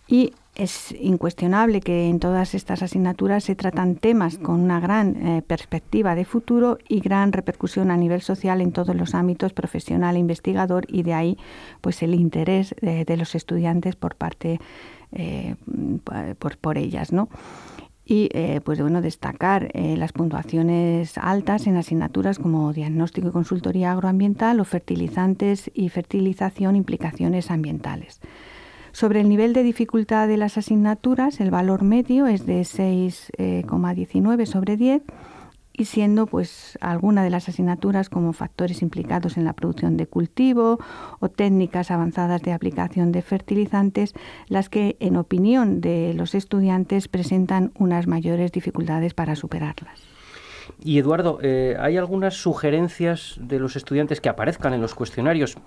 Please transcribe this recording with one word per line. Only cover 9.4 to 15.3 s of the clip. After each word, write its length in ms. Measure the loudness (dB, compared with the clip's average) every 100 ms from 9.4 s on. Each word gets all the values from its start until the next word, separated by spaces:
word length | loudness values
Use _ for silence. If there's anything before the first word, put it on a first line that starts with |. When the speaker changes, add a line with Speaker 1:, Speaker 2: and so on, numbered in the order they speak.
| -2
Speaker 1:
profesional 640 | -2 -6 -6 -2 0 2 2
e 20 |
investigador, 640 | 0 0 -2 0 0 0 -2
y 160 | -2
de 100 | 0
ahí, 240 | 0 0 -2 -8 -20 -20 -8
pues, 220 | -6 -2
el 120 | 0
interés 600 | 2 2 2 0 0 0 -4
de, 240 | -2 -2
de 120 | -2 -2
los 200 | -2 -6
estudiantes 580 | -4 -2 0 0 -2
por 220 | -4 -8 -6
parte, 440 | -8 -6 -4 -4 -8 -20 -20 -20 -14
eh, 420 | -10 -8